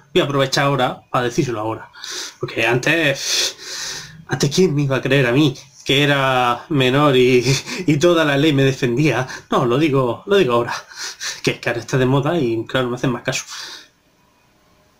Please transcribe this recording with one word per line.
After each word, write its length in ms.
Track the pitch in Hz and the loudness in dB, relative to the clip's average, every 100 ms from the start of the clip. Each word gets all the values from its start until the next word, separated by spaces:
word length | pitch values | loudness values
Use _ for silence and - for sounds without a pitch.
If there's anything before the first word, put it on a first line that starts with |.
| _ | _
voy 80 | 180 | 0
a 20 | |
aprovechar 400 | 139 139 135 - | 0 0 0 0
ahora 380 | 139 135 127 - _ | 0 0 -2 -4 _
para 160 | 135 120 | -2 0
decírselo 340 | 120 123 110 | -2 -2 -2
ahora". 300 | 110 110 - - - - - - | -4 -6 -12 -18 -14 -12 -12 -10
Porque 260 | 120 - 113 | -8 -2 0
antes, 880 | 127 135 165 151 139 - - - - - - - - - - - | 0 0 0 0 -2 -4 -4 -4 -8 -14 -12 -10 -12 -14 -20 -8
antes, 220 | 135 139 | -2 0
¿quién 200 | 180 185 | 2 2
me 80 | 143 | 2
iba 140 | 143 131 | 0 -2
a 60 | |
creer 240 | 127 139 120 | 2 2 4
a 60 | |
mí 220 | 127 151 139 - - | 4 2 0 -14 -14
que 180 | - 139 | -2 0
era 640 | 143 143 135 127 123 120 - | 2 2 2 2 0 -2 -2
menor 480 | 143 127 135 147 131 | 0 2 4 4 4
y, 280 | 127 127 123 135 - 233 175 | 6 4 2 -2 -4 -4 0
y 100 | 151 | 2
toda 260 | 175 165 | 4 4
la 120 | 151 139 | 2 2
ley 160 | 160 | 2
me 120 | 139 | 4
defendía? 640 | 135 135 127 120 151 117 131 - - | 2 2 -2 2 2 0 -4 -10 -4
No, 140 | 208 123 | 0 2
lo 120 | 127 | 2
digo, 460 | 160 135 127 113 - | 2 2 0 -4 0
lo 100 | 196 | 2
digo 180 | 143 | 4
ahora, 200 | 120 120 - - - - - - - | 2 0 -6 -12 -14 -14 -10 -12 -4
que 100 | - | -4
es 80 | - | -4
que 80 | - | -4
ahora 120 | 117 | -6
está 160 | - 135 | -2 0
de 100 | 127 | 2
moda 320 | 139 143 175 | 2 2 0
y, 260 | 123 113 113 | 0 -2 -2
claro, 220 | 131 123 | -2 -2
me 80 | 123 | -2
hacen 160 | 139 | -4
más 100 | 117 | -4
caso. 220 | - 139 - - - - - _ _ _ _ _ _ _ _ _ _ | -4 -6 -8 -14 -14 -16 -20 _ _ _ _ _ _ _ _ _ _